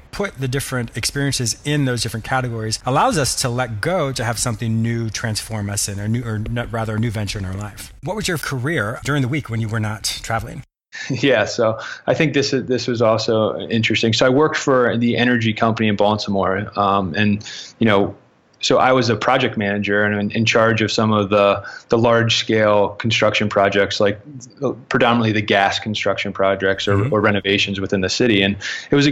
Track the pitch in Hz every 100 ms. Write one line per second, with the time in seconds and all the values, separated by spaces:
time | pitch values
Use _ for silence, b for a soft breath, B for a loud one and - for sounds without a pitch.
0 | - - 202 - 131 135 - 131 117 -
1 | - 143 139 135 117 - 147 147 131 123
2 | 110 113 - 131 127 113 110 107 - 139
3 | 233 196 131 - 127 120 127 107 156 185
4 | 139 131 117 117 127 110 117 113 113 117
5 | 113 - 117 107 - 110 101 101 - 98
6 | 104 117 117 107 110 120 117 113 110 107
7 | 117 110 101 104 95 95 104 - - -
8 | 135 208 185 165 - 135 127 165 104 127
9 | - 147 123 151 - 113 110 113 107 107
10 | - - - 113 - - - _ _ -
11 | - 127 139 117 101 - 110 110 B B
12 | B 127 160 135 - 135 120 127 117 117
13 | 113 110 117 110 107 76 95 113 110 104
14 | 113 110 131 131 156 - - 131 120 117
15 | 120 107 123 123 113 107 113 110 110 104
16 | 104 107 - 98 92 95 98 - 101 98
17 | 95 80 104 101 B B B B 113 101
18 | 101 - _ _ _ _ - 131 127 131
19 | 117 107 - 135 123 113 101 104 98 101
20 | 104 104 101 113 113 120 113 113 107 -
21 | 110 107 98 104 101 98 B B B 117
22 | 117 117 113 - - 110 107 104 98 -
23 | 117 110 107 - 104 104 98 101 98 -
24 | 104 101 - 135 - - 135 113 - 127
25 | 123 120 110 104 104 101 98 - - 104
26 | 104 98 101 95 98 98 95 95 - 98
27 | 117 107 107 101 98 98 - 98 98 101
28 | 92 - 123 101 98 101 B B B 143
29 | 143